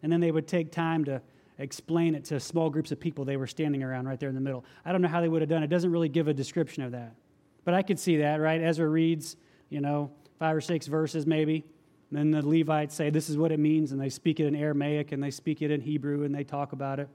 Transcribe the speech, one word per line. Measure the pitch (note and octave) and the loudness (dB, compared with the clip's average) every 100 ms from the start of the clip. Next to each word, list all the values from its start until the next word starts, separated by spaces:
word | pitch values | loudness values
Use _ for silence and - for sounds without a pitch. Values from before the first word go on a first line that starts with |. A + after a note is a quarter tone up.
and | D3+ | 2
then | E3+ | 2
they | E3+ | 4
would | D#3+ D#3+ | 2 0
take | F3+ D#3+ | -2 -2
time | - E3 E3 C#3+ | -2 0 0 0
to | C3+ - _ _ - | -2 -8 _ _ -12
explain | C3+ - - E3 E3 | -12 -12 -2 2 2
it | D#3 B2+ | 0 -2
to | C#3+ | -6
small | - E3+ D#3+ | -2 0 0
groups | D#3 D#3 | 0 -4
of | C#3+ | -4
people | E3+ D3 C3+ | -4 -4 -4
they | C#3 | -4
were | C3 | -6
standing | - D#3 C#3 | -4 -2 -2
around | C3 B2+ C3 | -2 -6 -6
right | C3 | -6
there | C#3 | -6
in | C3 | -4
the | |
middle. | C3+ C3 - - - | -4 -6 -10 -16 -2
I | |
don't | F#3 | 2
know | F3+ | 2
how | E3+ | 2
they | E3+ | 2
would | D#3+ | 2
have | D#3 | 2
done | E3 | 0
it. | D3+ | 2
It | |
doesn't | F3 F3 | 2 2
really | E3+ E3 | 2 2
give | C#3+ D#3 | 2 2
a | |
description | C#3+ C3+ - D#3+ - | 0 -2 -2 -4 -4
of | B2+ | -8
that. | B2 A#2 A2+ _ _ _ _ - | -8 -12 -18 _ _ _ _ 0
But | |
I | F3+ | 0
could | F#3+ F#3 | 2 0
see | - D#3+ | 2 2
that, | D3 D3+ | 4 2
right? | D#3 D#3+ | 2 2
Ezra | E3 D#3+ D#3+ | 2 2 2
reads, | D#3+ D#3+ E3 C#3+ - _ _ _ | 4 4 2 -4 -14 _ _ _
you | D3 | -4
know, | C#3+ D3 C#3+ - - _ | -2 0 -2 -8 -20 _
five | D#3+ D#3 | 0 0
or | |
six | C#3+ E3+ D3 | 0 -4 0
verses | D#3 D#3 E3 D3+ | 0 0 0 0
maybe. | D#3 D3+ D#3 - - _ _ _ | 2 2 0 -4 -20 _ _ _
And | D3 | 0
then | D3 | 2
the | D#3 C#3+ | 2 4
Levites | D#3+ D3+ D#3 D3+ | 2 4 2 0
say, | - D3+ | -2 0
"This | D3+ D#3 | 0 0
is | D3 | 0
what | D#3+ | 2
it | D#3 | 2
means," | D3+ D#3 D#3 | 4 4 2
and | C3+ | -2
they | C3+ | -4
speak | C3 - D#3 | -2 -2 2
it | D3+ | 0
in | D3 | 2
Aramaic, | D3+ C#3+ C#3+ D3+ D3 | 0 0 0 0 -2
and | C#3 | -6
they | C#3+ | -6
speak | C3+ - D3+ | -6 -4 -2
it | D3+ | 0
in | D3 | -2
Hebrew, | A#2+ D3+ C#3 C#3+ | -2 -4 -2 -2
and | D3 C#3+ | -2 -4
they | |
talk | C#3 C#3+ C#3 | -4 -6 -6
about | C3+ C#3 C3+ | -6 -6 -6
it. | C#3+ | -8